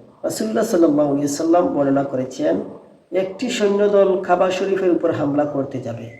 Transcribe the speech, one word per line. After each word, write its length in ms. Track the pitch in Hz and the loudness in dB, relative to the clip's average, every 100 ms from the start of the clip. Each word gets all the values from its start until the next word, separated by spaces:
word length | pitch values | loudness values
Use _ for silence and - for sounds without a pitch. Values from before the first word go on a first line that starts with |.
| - - | -20 -8
রাসূলুল্লাহ 420 | 311 - 220 226 | -6 -4 -2 -2
সাল্লাল্লাহু 440 | 208 175 165 - 147 | 0 4 4 4 2
আলাইহি 200 | 143 139 | 0 -2
সাল্লাম 460 | - 165 175 143 | -2 2 2 2
বর্ণনা 300 | 139 139 139 | 0 0 0
করেছেন, 560 | 135 127 127 147 147 - - - - _ - 185 | 0 -4 -6 -4 -2 -2 -6 -14 -20 _ -6 -4
একটি 340 | 190 - 247 | -4 -4 -6
সৈন্যদল 720 | - 202 202 208 202 190 180 | 0 0 2 4 4 4 2
কাবা 280 | - 180 185 | 0 2 2
শরীফের 400 | 185 196 190 185 | 0 -2 0 2
উপর 220 | 160 170 | 2 0
হামলা 320 | 151 143 143 | 0 -2 0
করতে 360 | 143 139 131 127 | -2 -2 -4 -6
যাবে। 360 | 117 117 113 | -8 -10 -12